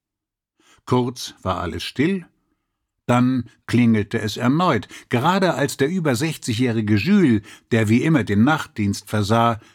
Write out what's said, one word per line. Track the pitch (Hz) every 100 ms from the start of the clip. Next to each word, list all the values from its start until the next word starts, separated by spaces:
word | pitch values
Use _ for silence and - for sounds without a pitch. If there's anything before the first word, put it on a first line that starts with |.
| _ _ _ _ _ _ _ _ -
Kurz | 127 123 120 - -
war | 95 90
alles | 90 90
still, | - - 151 196 170 _ _ _ _ _ _ _ -
dann | 123 123 131 127 _ -
klingelte | 117 120 110 98 117
es | 107 -
erneut, | 120 151 180 120 - - -
gerade | 123 143 190 185
als | 135 143 -
der | 139
über | 185 151
sechzigjährige | 120 160 147 - 110 127 113 104
Jules, | 104 127 208 160 107 - - _
der | 117 107
wie | 113
immer | 156 156
den | 104 104
Nachtdienst | 120 156 - - 101 95 -
versah, | 107 98 113 117 110 -